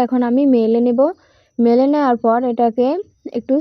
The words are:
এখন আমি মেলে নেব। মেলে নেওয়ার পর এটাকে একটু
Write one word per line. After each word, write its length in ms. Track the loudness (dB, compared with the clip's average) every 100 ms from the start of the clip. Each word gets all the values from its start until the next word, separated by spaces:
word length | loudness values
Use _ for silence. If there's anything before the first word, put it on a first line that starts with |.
এখন 180 | 0 -2
আমি 200 | 0 0 2
মেলে 340 | 2 2 0
নেব। 180 | 0 2 0 -2 _ _ _ -2
মেলে 260 | 2 2 2
নেওয়ার 300 | 0 0 0
পর 220 | 0 -2
এটাকে 440 | -2 -2 -2 0 -2 -4 -8 _ -12
একটু 200 | -10 -4 -4